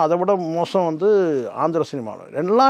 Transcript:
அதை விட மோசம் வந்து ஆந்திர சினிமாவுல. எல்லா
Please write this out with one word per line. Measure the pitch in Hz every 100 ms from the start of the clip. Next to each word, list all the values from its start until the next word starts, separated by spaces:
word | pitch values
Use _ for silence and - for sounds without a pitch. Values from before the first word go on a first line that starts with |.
| 156
அதை | 175
விட | 185 196
மோசம் | 165 165 165 196 175
வந்து | 156 196 208 175 139 110 101
ஆந்திர | 156 165 143
சினிமாவுல. | 139 110 95 90
எல்லா | - 175 226